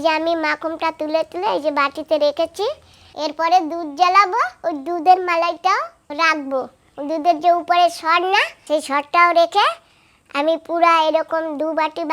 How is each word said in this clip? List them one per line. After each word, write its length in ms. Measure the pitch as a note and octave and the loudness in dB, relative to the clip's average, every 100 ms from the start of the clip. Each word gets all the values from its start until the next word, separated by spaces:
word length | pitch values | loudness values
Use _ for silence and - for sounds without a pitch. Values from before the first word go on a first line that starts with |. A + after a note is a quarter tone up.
যে 60 | D#4 D#4 | 0 0
আমি 160 | E4 E4 D#4 | -2 -2 -2
মাখনটা 440 | D4+ D#4+ D#4+ E4 D#4+ | -4 -6 -6 -6 -6
তুলে 220 | D#4 D#4+ D#4+ | -4 -4 -4
তুলে 160 | E4+ G#4 F#4 | -6 -4 -2
এই 60 | D4 | -2
যে 60 | C#4+ | 0
বাটিতে 360 | C#4 D#4 D4+ D#4 D4 | -2 -4 -4 0 0
রেখেছি। 400 | C#4+ E4 - G#4 D5+ - _ - - | 0 -4 -4 -6 -6 -14 _ -18 -8
এরপরে 420 | D4+ D4 E4 F4+ D#4+ | -8 -4 0 2 0
দুধ 180 | E4+ D#4+ C#4 | -6 -8 -2
জ্বালাবো, 420 | F4+ F#4+ G4+ A4 E5+ - - | 2 4 2 0 -4 -4 -6
ওই 80 | D4+ C4+ | -6 -6
দুধের 340 | F4 E4 F#4 F4+ | 0 4 4 2
মালাইটাও 540 | E4+ E4+ E4+ F#4 G#4+ E5 - - D4 | -2 -2 -2 0 0 -4 -12 -12 0
রাখবো। 400 | D#4+ D#4 C4+ C4+ A#3+ _ _ - C#4+ | 0 0 -2 -6 -6 _ _ -12 -6
দুধের 280 | D#4+ D#4+ D#4+ | -2 0 2
যে 80 | F4 F4 | 2 2
উপরে 240 | E4 F4 F4 F4 | 2 2 2 0
সর 220 | D#4+ E4+ F#4 | 0 0 2
না, 80 | G4+ - - - | 0 0 -4 -4
সেই 140 | D4+ D4 | -4 -2
সরটাও 420 | C#4 C#4 F4 F4 E4+ | -4 0 2 4 4
রেখে 260 | E4+ G4+ B4+ E5+ _ _ _ _ _ C#4 | 2 2 0 0 _ _ _ _ _ -4
আমি 160 | D4+ E4 D#4+ | -2 -2 -4
পুরা 280 | E4 E4+ E4 D#4+ | 0 4 4 4
এরকম 360 | D#4 D#4+ D#4+ D#4+ C#4+ | 2 0 -4 -4 -4
দু 80 | D#4 D#4 | -4 -2
বাটি 260 | D#4 D#4 D#4+ | -4 -4 -4